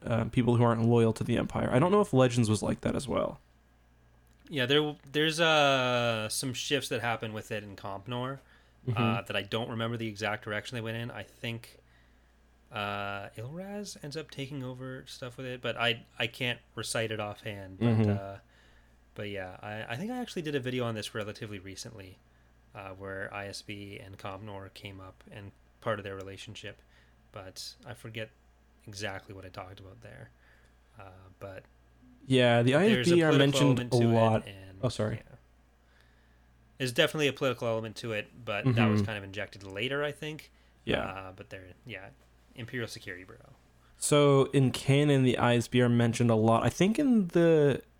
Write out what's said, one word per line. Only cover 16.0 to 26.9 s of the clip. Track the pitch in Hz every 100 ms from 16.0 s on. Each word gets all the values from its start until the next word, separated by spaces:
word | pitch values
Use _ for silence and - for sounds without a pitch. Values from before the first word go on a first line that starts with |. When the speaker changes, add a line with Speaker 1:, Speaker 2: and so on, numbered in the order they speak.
| - -
Speaker 2:
I | 117
can't | - 123 117 _ -
recite | - 120 113
it | 107
offhand. | 104 - 113 101 95 95
But, | 117
Speaker 1:
Mm-hmm. | 110 107
Speaker 2:
uh, | 101 98 98 _ _ _ _ _ _ _ -
but | 104
yeah, | 98 92 -
I, | 104 107 -
I | 120
think | 214
I | 254
actually | 240 185
did | 151 143
a |
video | 123 127
on | 117 110
this | - 113
relatively | 104 101 107 101
recently, | 95 92 - 104 92 - _ _ _ _ _ 107
uh, | 98 92
where | 98 95 101
I | 101 101
S | -
B | - 101 101 101
and | 98 98
Comp | 104 95
Noir | 107 98 98
came | - 101 95
up | 95 - -
and | 113 101 _ _ _
part | 120 104
of |
their | 98 98
relationship, | 95 98 - 95 101 - _